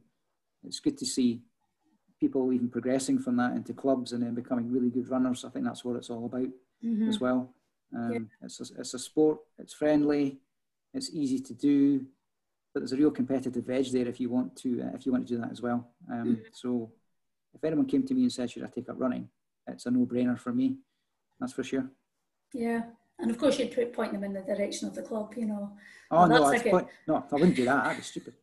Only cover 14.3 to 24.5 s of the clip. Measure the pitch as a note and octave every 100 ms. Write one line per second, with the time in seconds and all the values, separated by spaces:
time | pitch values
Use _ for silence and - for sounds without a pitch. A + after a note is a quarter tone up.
14.3 | B2+ B2+ - C3 A#2+ - - C#3 B2 -
15.3 | A#2+ A2+ A#2+ A#2+ A#2+ A#2+ _ - A#2+ A#2
16.3 | A2+ - - B2 B2 A2+ _ _ _ _
17.3 | _ _ - D#3 D3+ C3 C#3 C3 C3 B2
18.3 | - B2 B2 B2+ - B2 B2+ B2+ B2 A#2+
19.3 | _ _ _ - B2 B2 B2+ A#2+ A#2+ B2
20.3 | A#2+ B2+ A#2+ C3 - _ _ _ _ _
21.3 | - B2+ - B2+ C3+ C3 - _ _ _
22.3 | _ _ B3 A#3 A#3 A#3 - _ - A#3
23.3 | A3+ C#4+ - A#3 - A#3 - G#3+ G3+ G3
24.3 | G3 F#3+